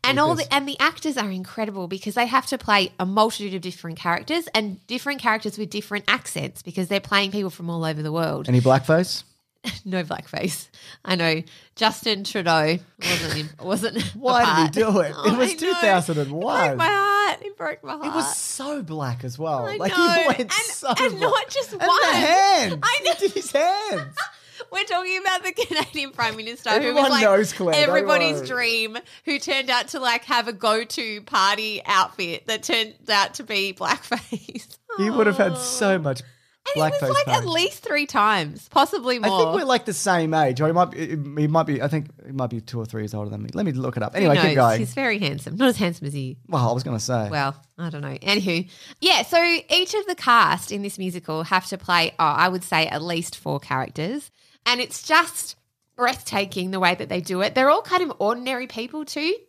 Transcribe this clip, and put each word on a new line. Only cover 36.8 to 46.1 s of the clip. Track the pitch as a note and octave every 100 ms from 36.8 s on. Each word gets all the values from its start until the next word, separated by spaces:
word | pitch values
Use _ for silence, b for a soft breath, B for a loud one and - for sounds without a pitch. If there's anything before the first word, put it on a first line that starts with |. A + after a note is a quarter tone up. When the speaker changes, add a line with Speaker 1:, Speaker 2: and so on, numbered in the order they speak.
Speaker 1:
was, | -
Speaker 2:
blackface | C#5+ C#5
Speaker 1:
like, | C#5 C#5+
at | B4
Speaker 2:
paint. | A4+
Speaker 1:
least | E4 F4+ -
three | - D4 D4
times, | B3 G#3 G3+ D3+ - -
possibly | - C4+ G4+ B3 B3
more. | G#3
Speaker 2:
I | F#3+
think | -
we're, | F#4+
like, | C#4 B3 -
the |
same | F3+ G3 F3 D#3+
age. | D#3+ C#3+ B2+
Or | D#3
he |
might | E3+ F3+
be, | C3+ D#3+ D#3 C#3+ D3
he | D3+
might | D#3+ D3+
be, | C#3
I | C#3+
think | D#3 D3+ - -
he |
might | C3+ B2
be | A#2+
two | A2 A#2+
or | A2
three | A2+
years | G#2+
older | G#2 G#2
than | G#2
me. | G#2
Let | - G3+
me |
look | B2+ B2+ B2
it |
up. | A2 F#3
Speaker 1:
Who |
Speaker 2:
Anyway, | F#3 D3
keep | D#3
Speaker 1:
knows? | C#3
Speaker 2:
going. | A#2 A2
Speaker 1:
He's | A2+ -
very | C4 G#3
handsome. | D3+ D3+ - F#3+
Not | C4
as | -
handsome | F#3 E3
as | C#3+